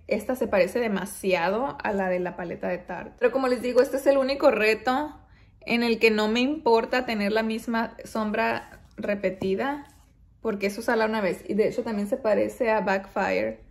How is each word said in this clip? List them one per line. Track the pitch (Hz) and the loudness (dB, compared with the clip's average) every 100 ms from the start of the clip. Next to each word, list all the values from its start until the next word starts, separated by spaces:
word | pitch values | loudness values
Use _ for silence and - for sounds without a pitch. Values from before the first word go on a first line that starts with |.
| - | -4
Esta | 208 208 254 | -4 -2 -4
se | 220 | 0
parece | 202 180 240 | 2 2 0
demasiado | 233 190 196 - 196 175 170 214 277 - | -2 -2 -4 -6 0 0 0 0 -2 -4
a | 214 | -4
la | 202 185 | -2 0
de | 180 | -2
la | 180 175 | -2 -6
paleta | 170 - 190 | -8 -6 -4
de | 175 | -6
Tarte. | - - - - | -8 -12 -12 -2
Pero | 240 | 0
como | 269 262 | 2 0
les | 247 | 0
digo, | 240 240 | 2 2
este | 269 277 | 2 2
es | 277 | 2
el | 277 | 4
único | 262 277 285 | 2 4 4
reto | 262 214 220 254 262 302 - - - - _ - | 4 2 2 0 -2 -4 -10 -20 -20 -20 _ -4
en | 233 | 0
el | 233 220 | 0 4
que | 226 | 4
no | 214 214 | 4 2
me | 233 | 2
importa | 254 311 233 226 240 254 254 | 0 0 2 2 4 -2 -2
tener | 220 202 | -2 0
la | 214 | 0
misma | 220 220 233 226 233 - | 0 -4 -4 -4 -4 -8
sombra | - 226 214 220 226 226 - - - - | -10 -6 -2 0 -2 -2 -8 -20 -20 -2
repetida, | - 202 190 190 190 190 262 294 - - - _ - _ | 0 2 0 0 -2 0 -2 -4 -10 -20 -20 _ -20 _
porque | 226 202 202 | -6 -2 -2
es | 202 | -2
usarla | 226 226 220 | 0 2 2
una | 220 | 0
vez. | 190 190 - | -2 -2 -2
Y | 208 | 0
de | 214 | 2
hecho | - | 0
también | 233 208 202 | -4 -4 -2
se | 262 | -2
parece | 220 202 214 - 233 | 2 2 0 0 0
a | 220 | 2
Backfire. | 196 196 196 - 190 - 110 - - | 2 -2 -2 -4 0 0 -2 -6 -16